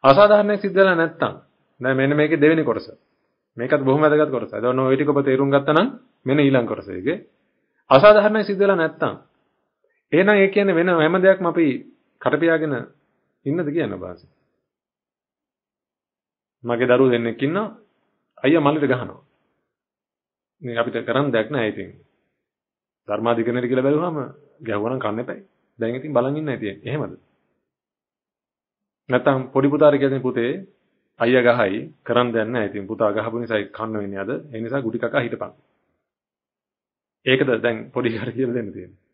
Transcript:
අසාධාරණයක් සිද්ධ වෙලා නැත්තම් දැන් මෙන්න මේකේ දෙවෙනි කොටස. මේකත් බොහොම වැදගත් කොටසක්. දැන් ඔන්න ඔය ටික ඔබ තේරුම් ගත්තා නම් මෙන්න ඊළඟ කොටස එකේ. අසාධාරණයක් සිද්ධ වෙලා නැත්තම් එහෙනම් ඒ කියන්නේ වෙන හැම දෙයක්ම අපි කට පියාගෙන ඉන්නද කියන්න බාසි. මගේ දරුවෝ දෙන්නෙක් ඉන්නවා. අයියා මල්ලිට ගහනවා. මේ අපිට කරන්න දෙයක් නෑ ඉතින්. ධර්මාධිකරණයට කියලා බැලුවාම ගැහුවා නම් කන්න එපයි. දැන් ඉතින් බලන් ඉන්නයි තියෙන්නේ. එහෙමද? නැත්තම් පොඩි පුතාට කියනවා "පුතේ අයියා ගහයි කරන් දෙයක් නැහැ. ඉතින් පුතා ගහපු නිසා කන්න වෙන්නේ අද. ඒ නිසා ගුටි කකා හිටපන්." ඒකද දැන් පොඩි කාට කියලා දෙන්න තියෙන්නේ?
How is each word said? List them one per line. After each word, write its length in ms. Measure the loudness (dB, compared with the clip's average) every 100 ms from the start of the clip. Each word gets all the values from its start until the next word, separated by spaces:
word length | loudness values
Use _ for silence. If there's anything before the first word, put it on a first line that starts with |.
අසාධාරණයක් 580 | 6 8 8 6 4 -2
සිද්ධ 140 | -2 2
වෙලා 200 | 4 4
නැත්තම් 380 | 0 -2 -6 -6 _ _ _ _
දැන් 160 | -2 0
මෙන්න 180 | 2 2
මේකේ 240 | 2 4
දෙවෙනි 240 | 4 4
කොටස. 240 | 0 -4 -6 -20 _ _ _ _ _ -10
මේකත් 240 | -2 0
බොහොම 200 | 2 4
වැදගත් 300 | 4 4 0
කොටසක්. 200 | -2 -6
දැන් 120 | -6 -2
ඔන්න 100 | -2
ඔය 140 | 0 0
ටික 140 | 0
ඔබ 100 | -2
තේරුම් 300 | 0 0 2
ගත්තා 240 | 0 2 0
නම් 120 | 0 -4 _ _
මෙන්න 180 | -4 2
ඊළඟ 280 | 2 2 0
කොටස 200 | -6 -10
එකේ. 360 | -8 -6 -6 -10 _ _ _ _ _ _
අසාධාරණයක් 560 | 6 8 8 4 0 -2
සිද්ධ 140 | 0
වෙලා 160 | 2 2
නැත්තම් 380 | 0 -2 -6 -6 _ _ _ _ _ _ _ _ _
එහෙනම් 180 | 2 4
ඒ 180 | 4 4
කියන්නේ 260 | 2 2 2
වෙන 140 | 2
හැම 260 | 2 2 4
දෙයක්ම 280 | 4 2 0
අපි 200 | 0 0 0 -10 _ _ _
කට 140 | -2 0
පියාගෙන 380 | 0 0 -2 -6 -8 _ _ _ _ _ -6
ඉන්නද 220 | -4 -4
කියන්න 280 | -4 -6 -8
බාසි. 300 | -12 -16 _ _ _ _ _ _ _ _ _ _ _ _ _ _ _ _ _ _ _ _ _ _ _ _
මගේ 240 | -6 -2 2
දරුවෝ 240 | 4 4
දෙන්නෙක් 300 | 2 -2 -4
ඉන්නවා. 340 | -4 -2 -6 -10 _ _ _ _ _ -4
අයියා 260 | 0 2
මල්ලිට 240 | 2 0 -2
ගහනවා. 340 | -2 -6 -16 _ _ _ _ _ _ _ _ _ _ _ _ _ _
මේ 160 | -10 -4
අපිට 260 | -2 -4
කරන්න 280 | -2 -2 0
දෙයක් 180 | 0 -2
නෑ 180 | -2 -4
ඉතින්. 220 | -4 -12 -16 _ _ _ _ _ _ _ _ _ _ -8
ධර්මාධිකරණයට 600 | -4 -2 0 -2 -2 -2
කියලා 160 | -2
බැලුවාම 340 | 0 0 -2 -6 -10 -12 _ _
ගැහුවා 320 | -8 -4 -4
නම් 100 | -4
කන්න 180 | -4 -6
එපයි. 200 | -8 -12 -16 _ _ _
දැන් 160 | -6 -6
ඉතින් 180 | -2
බලන් 240 | -2 0 -4
ඉන්නයි 200 | -6 -6
තියෙන්නේ. 280 | -8 -10 -8
එහෙමද? 420 | -8 -8 -12 _ _ _ _ _ _ _ _ _ _ _ _ _ _ _ _ _ _ _
නැත්තම් 400 | 0 2 0 -2
පොඩි 180 | 0 0
පුතාට 260 | 4 4 4
කියනවා 260 | 0 -2
"පුතේ 300 | -4 -2 -4 -6 -12 _ _ _ _ _
අයියා 260 | 2 2 4
ගහයි 320 | 2 0 -2 -10 -18
කරන් 260 | -2 0 0
දෙයක් 180 | -2 -4
නැහැ. 200 | -4 -6
ඉතින් 200 | -8 -10
පුතා 220 | -4 -2
ගහපු 260 | -2 -6 -8
නිසා 280 | -6 -6 -6
කන්න 240 | -10 -8 -8
වෙන්නේ 260 | -8 -10
අද. 100 | -8 -10 -10
ඒ 140 | -12
නිසා 220 | -8 -6
ගුටි 180 | -6 -6
කකා 220 | -4 -4
හිටපන්." 320 | -6 -8 -12 -16 _ _ _ _ _ _ _ _ _ _ _ _ _ _ _ _ 0
ඒකද 240 | 2 2 0
දැන් 200 | -2 -4 -8
පොඩි 200 | -6 -4
කාට 220 | -4 -8
කියලා 220 | -6 -4 -4
දෙන්න 160 | -8
තියෙන්නේ? 280 | -12 -18 _ _